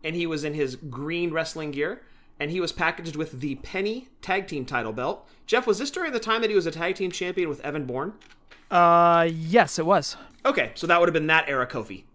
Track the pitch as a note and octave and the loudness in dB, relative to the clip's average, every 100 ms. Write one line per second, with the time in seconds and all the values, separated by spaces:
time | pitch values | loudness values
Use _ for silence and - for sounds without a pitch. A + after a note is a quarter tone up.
0 | D#3 E3+ E3 D3+ D3+ D3+ C3+ B2+ D3 B2 | -6 -4 -4 -4 -4 -2 -2 -4 -10 -10
1 | D3 E3+ E3+ D#3+ D#3+ D#3+ D3+ C#3 D#3+ B3 | -6 -2 -2 -2 -4 -6 -6 -4 -4 -6
2 | - - _ - C#3+ F3+ E3+ - E3 E3+ | -14 -20 _ -8 -4 -2 -2 0 -2 -2
3 | E3 D3+ D#3 B2+ C#3+ C3+ - F#3 G3+ A#3+ | -8 -6 -8 -6 -6 -6 -8 -4 -4 -4
4 | - _ - F#3+ F#3+ D3 B2 C3 A2 G#2+ | -10 _ -4 -4 -4 -8 -4 -4 -4 -4
5 | C3+ - - _ - A#3 A#3+ G3 C#4 - | -4 -6 -10 _ -2 0 2 0 -2 -4
6 | E4 A#3+ A3 A3+ A3 G3+ E3 D#3+ F3 F3+ | -4 -4 0 0 2 2 2 -2 -4 -2
7 | F#3 - F3+ F#3 E3 C#3 D3 D3+ C3 B2+ | -4 -4 -4 -2 -2 -2 -6 -6 -4 -4
8 | E3+ - - _ _ - - F3 E3+ E3+ | -6 -10 -20 _ _ -20 0 4 8 8
9 | E3+ E3+ E3 D#3+ D#3+ A3 D#3 - D#3+ F#3+ | 8 6 4 0 2 4 4 2 2 2
10 | - - - - C4 C4+ A2 - E3 E3+ | 0 -10 -18 -4 0 0 -2 -2 2 4
11 | F3 D#3+ D#3 D#3+ D3 C3+ B2 B2+ G#2 F#2 | 6 4 4 4 4 0 -2 -4 -8 -12
12 | - | -16